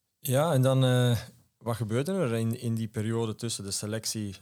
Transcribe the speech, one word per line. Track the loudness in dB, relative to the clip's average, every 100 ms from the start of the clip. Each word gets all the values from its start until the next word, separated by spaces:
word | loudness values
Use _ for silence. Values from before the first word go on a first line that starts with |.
| _ _
Ja, | -2 2 4
en | 4
dan, | 4 4
eh, | 4 4 4 2 -2 -16 _ _
wat | -6 -4
gebeurde | -2 -2 0
er | 0 0
in, | 0 0 -2
in | -2 -2
die | -4
periode | -4 -2 -2 -2 -4
tussen | -6 -6
de | -6
selectie | -6 -4 -4 -4 -6 -6 -8